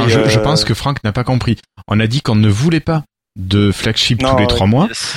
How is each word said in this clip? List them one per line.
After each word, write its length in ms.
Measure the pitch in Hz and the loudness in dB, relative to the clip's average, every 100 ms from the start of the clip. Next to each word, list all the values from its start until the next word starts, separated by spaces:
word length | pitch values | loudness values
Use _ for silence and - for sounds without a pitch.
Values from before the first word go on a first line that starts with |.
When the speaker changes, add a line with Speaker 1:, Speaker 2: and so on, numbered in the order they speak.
Speaker 1:
attends, 60 | 117 113 110 | 2 2 2
je, 40 | |
je 100 | 107 | 2
Speaker 2:
euh, 40 | |
Speaker 1:
pense 220 | 135 160 - | 2 0 -2
que 80 | |
Franck 300 | 113 139 139 | -2 -4 -4
n'a 100 | 107 | -4
pas 100 | 127 | -4
compris. 340 | 123 127 - 110 - - - | -2 -2 -2 -4 -6 -20 -4
On 120 | 104 | -2
a 80 | 110 | 0
dit 140 | 131 | -2
qu'on 140 | - 110 | 0 2
ne 140 | 107 | 2
voulait 300 | 101 151 165 | 2 0 0
pas 220 | - 160 147 _ _ - | 0 -4 -6 _ _ -12
de 340 | 92 101 101 | -2 2 2
flagship 500 | 92 113 110 - 113 | 0 -2 -2 -2 0
Speaker 2:
Non, 100 | 131 | 2
Speaker 1:
tous 60 | 131 | 2
les 40 | |
Speaker 2:
ouais. 40 | 104 | 2
Speaker 1:
trois 200 | 120 110 | 2 2
mois. 200 | 120 208 | 2 0
Speaker 3:
Yes. 280 | - - | -4 -10